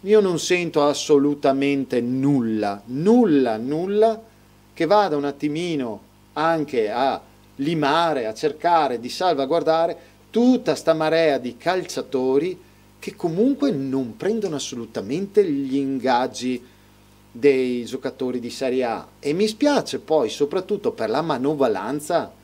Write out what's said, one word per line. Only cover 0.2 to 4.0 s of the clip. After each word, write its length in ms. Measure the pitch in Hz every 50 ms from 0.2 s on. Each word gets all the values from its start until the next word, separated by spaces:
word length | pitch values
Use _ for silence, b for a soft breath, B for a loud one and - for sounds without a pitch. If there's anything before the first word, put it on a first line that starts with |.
non 180 | 202 190 175 151
sento 460 | - - 180 175 175 165 - 156 143
assolutamente 1120 | 147 139 - - - 151 143 139 147 147 143 - 139 135 135 139 139 143 139 131 127 139 123
nulla, 800 | 117 120 127 131 131 143 147 135 117 113 110 107 104 101 101 101 104
nulla, 720 | 113 123 139 165 202 233 247 240 196 151 139 131 120 110
nulla 640 | 110 117 131 147 156 175 190 202 208